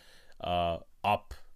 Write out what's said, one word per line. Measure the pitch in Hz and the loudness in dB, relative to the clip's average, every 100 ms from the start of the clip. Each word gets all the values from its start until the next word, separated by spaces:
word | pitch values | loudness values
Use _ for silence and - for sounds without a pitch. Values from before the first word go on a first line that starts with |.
| - - - - | -20 -20 -20 -8
uh, | - 87 85 85 - - | 0 2 2 0 -6 0
up. | 101 104 - - - | 2 2 0 -14 -14